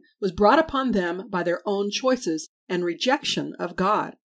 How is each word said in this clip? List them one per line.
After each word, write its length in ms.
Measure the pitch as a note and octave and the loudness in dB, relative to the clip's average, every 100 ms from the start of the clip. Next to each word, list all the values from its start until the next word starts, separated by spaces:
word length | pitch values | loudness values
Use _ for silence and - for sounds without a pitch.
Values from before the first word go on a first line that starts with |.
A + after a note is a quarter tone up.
| - _ | -14 _
was 120 | G3+ | -4
brought 280 | F3+ G#3 D4 | 4 6 6
upon 320 | D#4+ C4+ B3+ | 4 -2 0
them 380 | G3+ F3 F3+ A3 | 0 0 -4 -6
by 140 | F#3 | -4
their 180 | E3+ F3 G#3+ | -2 -2 -2
own 240 | G3+ G3+ | -2 -2
choices 560 | - B3+ B3+ F3 D#3+ - _ - | -2 0 0 0 -4 -6 _ -6
and 160 | F3+ | -4
rejection 720 | F3 E3 B3 D4 - E3+ C#3+ - | -2 -2 0 0 0 -4 -6 -6
of 160 | F3 E3+ | -6 0
God. 400 | F#3+ G3 - - _ | 2 2 -2 -10 _